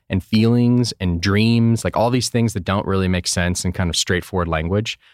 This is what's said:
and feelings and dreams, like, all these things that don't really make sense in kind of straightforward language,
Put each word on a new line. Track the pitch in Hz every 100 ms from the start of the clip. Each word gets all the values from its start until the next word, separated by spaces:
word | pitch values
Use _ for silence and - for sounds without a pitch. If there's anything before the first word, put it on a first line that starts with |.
| _
and | 98
feelings | - 110 113 120 120 123 117 -
and | 92 85
dreams, | 92 101 113 117 117 117
like, | 92 82
all | 117
these | 127 110
things | 120 113
that | 104
don't | 87 98 -
really | 98 92
make | 90 -
sense | - 87 90
in | 92
kind | 87 87
of | -
straightforward | - 90 - 92 82
language, | 80 82 101 113 - _